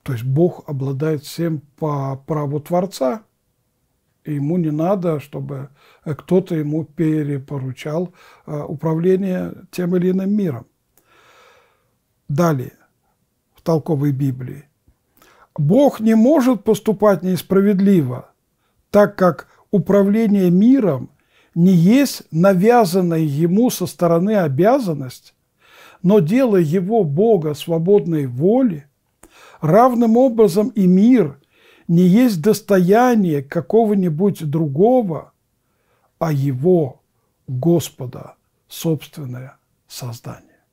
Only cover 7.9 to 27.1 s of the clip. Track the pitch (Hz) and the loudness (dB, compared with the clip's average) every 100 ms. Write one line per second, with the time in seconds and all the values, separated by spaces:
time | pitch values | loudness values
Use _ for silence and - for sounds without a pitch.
7.9 | 156 180 _ - _ - 147 160 151 160 | -6 -8 _ -20 _ -14 -12 -10 -6 -4
8.9 | 160 180 190 196 185 170 - - - 175 | -2 0 0 0 -4 -6 -12 -14 -6 -2
9.9 | 180 180 190 190 208 190 120 - _ _ | 0 0 -2 -2 -2 -2 -6 -14 _ _
10.9 | _ _ _ _ _ _ _ _ _ _ | _ _ _ _ _ _ _ _ _ _
11.9 | _ _ _ - 147 170 139 123 _ _ | _ _ _ -8 -2 0 -2 -6 _ _
12.9 | _ _ _ _ _ _ _ - 160 - | _ _ _ _ _ _ _ -4 -2 -2
13.9 | 147 147 135 139 127 127 143 _ _ _ | -2 -2 -2 -4 -6 -12 -16 _ _ _
14.9 | _ _ _ _ _ _ - 147 226 285 | _ _ _ _ _ _ -4 0 4 2
15.9 | - 220 220 233 311 247 240 - 214 - | 2 0 4 4 4 2 0 -2 -2 -2
16.9 | 208 208 196 185 175 - 190 202 190 196 | 0 2 2 -2 -4 0 2 2 2 2
17.9 | 190 131 123 - _ _ _ _ _ _ | 2 0 -8 -14 _ _ _ _ _ _
18.9 | - 202 - 185 156 - _ _ - 160 | 2 2 2 0 0 -14 _ _ -2 2
19.9 | 196 196 214 226 202 185 175 226 269 202 | 2 2 2 2 2 4 4 4 4 2
20.9 | 131 - _ _ _ _ 165 180 180 170 | -4 -8 _ _ _ _ 2 4 6 4
21.9 | 254 277 - - 156 190 185 214 240 202 | 4 2 -4 -8 0 2 4 4 4 2
22.9 | 185 180 160 156 139 170 190 247 - 180 | 0 0 0 -2 0 0 2 0 -2 -10
23.9 | - 170 165 190 214 165 131 196 277 208 | -2 0 0 0 0 -2 0 2 2 -2
24.9 | 143 127 - _ _ _ _ _ - - | -6 -10 -16 _ _ _ _ _ -20 -20
25.9 | _ 180 208 156 240 254 196 160 185 180 | _ 2 2 2 0 2 2 2 -2 -2
26.9 | 233 160 | -2 0